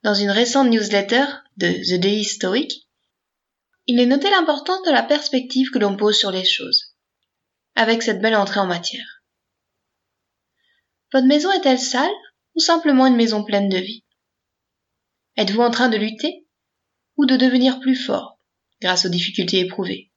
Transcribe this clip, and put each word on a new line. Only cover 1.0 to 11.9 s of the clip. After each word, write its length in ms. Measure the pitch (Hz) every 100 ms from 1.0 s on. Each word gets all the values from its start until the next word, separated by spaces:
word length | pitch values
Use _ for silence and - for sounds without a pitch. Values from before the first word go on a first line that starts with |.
| 196 233 285 - _ -
de 100 | 175
The 320 | 180 185 180
Daily 240 | 190 214
Stoic, 480 | 208 - 185 214 302 - _ _ _ _ _ _ _ _ _ _ -
il 120 | 240
est 60 | 247
noté 240 | 277 392
l'importance 560 | 392 330 285 - 370 370
de 60 |
la 120 | 262
perspective 680 | 233 294 - 262 254 254 262
que 80 | -
l'on 180 | 208 196
pose 200 | 208 208
sur 140 | 202
les 140 | 185 185
choses, 500 | - - - - _ _ _ _ _ _ _ _ -
avec 280 | 220 233
cette 180 | 226 196
belle 140 | 220 220
entrée 240 | 196 208
en 80 | 190
matière. 560 | 170 175 - - - _ _ _ _ _ _ _ _ _ _ _ _ _ _ _ _ _ _ _
Votre 160 | 269 262
maison 240 | 294 349
est-elle 280 | 381 381 254
sale 320 | -